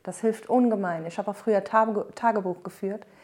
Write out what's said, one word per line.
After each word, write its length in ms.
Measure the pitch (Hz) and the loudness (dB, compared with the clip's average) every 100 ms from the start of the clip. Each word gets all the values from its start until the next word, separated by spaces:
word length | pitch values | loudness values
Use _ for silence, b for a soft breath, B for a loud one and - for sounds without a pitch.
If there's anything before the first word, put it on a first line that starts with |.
Das 180 | - 175 | -14 -4
hilft 260 | 226 220 - | -2 -2 2
ungemein. 560 | 254 240 214 185 165 165 | 4 4 2 -2 -4 -6
Ich 120 | 185 | -6
habe 140 | 202 | -6
auch 40 | 196 | -4
früher 280 | - 202 | 2 2
Tage-, 440 | 196 220 220 208 - - | 4 4 4 0 -4 -2
Tagebuch 480 | 233 214 185 175 | 0 2 -2 -4
geführt, 420 | 185 - 196 208 - B | -8 -6 -6 -6 -12 B